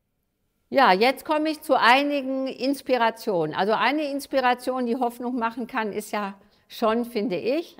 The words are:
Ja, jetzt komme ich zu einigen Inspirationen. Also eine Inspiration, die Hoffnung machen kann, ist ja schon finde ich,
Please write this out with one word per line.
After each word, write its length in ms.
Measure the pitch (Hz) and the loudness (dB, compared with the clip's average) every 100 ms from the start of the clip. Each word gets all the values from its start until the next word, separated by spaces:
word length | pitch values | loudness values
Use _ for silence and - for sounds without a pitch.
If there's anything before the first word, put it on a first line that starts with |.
| _ _ _ _ _ _ _ | _ _ _ _ _ _ _
Ja, 220 | 254 240 | 4 6
jetzt 320 | 185 240 262 | 6 4 0
komme 260 | - 302 311 | -2 -2 -2
ich 100 | 302 | -4
zu 180 | - 262 | 0 4
einigen 680 | 214 262 285 285 262 269 269 | 6 6 4 -2 -4 -4 -6
Inspirationen. 1080 | - 262 277 - 254 226 220 - 180 156 | -4 -4 -4 -2 0 0 -2 -2 -2 -2
Also 180 | 147 196 | -2 0
eine 360 | 202 220 294 294 | 2 0 0 -4
Inspiration, 760 | 277 - 269 247 247 254 254 240 | -6 -4 0 2 0 -2 -4 -2
die 100 | 233 | -2
Hoffnung 400 | 240 240 247 254 | -2 -4 -6 -4
machen 300 | 226 233 226 | -4 -6 -8
kann, 260 | 254 220 | -4 -4
ist 180 | 202 - | -6 -6
ja 240 | 214 202 196 _ _ _ | -6 -6 -10 _ _ _
schon 320 | - 220 226 | -2 0 0
finde 320 | 233 226 214 175 | -2 -4 -2 -2
ich, 400 | 214 294 339 - | -2 -2 -4 -14